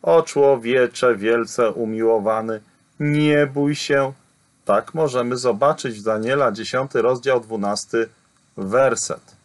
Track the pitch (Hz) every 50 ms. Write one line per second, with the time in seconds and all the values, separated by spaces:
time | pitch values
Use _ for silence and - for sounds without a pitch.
0 | - - - 165 156 - - 143 139 139 139 127 113 117 123 131 123 117 - -
1 | - 123 120 101 98 110 117 117 117 110 - - 120 110 101 - 120 110 110 110
2 | 113 113 113 113 101 110 110 110 110 113 113 107 - _ _ _ _ _ _ _
3 | 147 147 147 151 151 151 151 147 147 139 135 143 143 143 147 143 - - 147 139
4 | 135 135 135 _ _ _ _ _ _ _ _ _ _ - 104 101 - - - 160
5 | 160 147 123 127 120 120 123 123 123 127 113 101 127 143 156 151 - 135 113 104
6 | 101 110 110 107 110 117 131 143 143 120 104 101 110 - - 127 135 139 - 127
7 | 110 120 127 123 120 135 131 123 117 107 113 107 101 101 104 101 - _ - 117
8 | 113 113 _ _ _ _ _ _ _ _ _ - 98 95 101 123 135 131 120 -
9 | - - - - _ _ _ _ _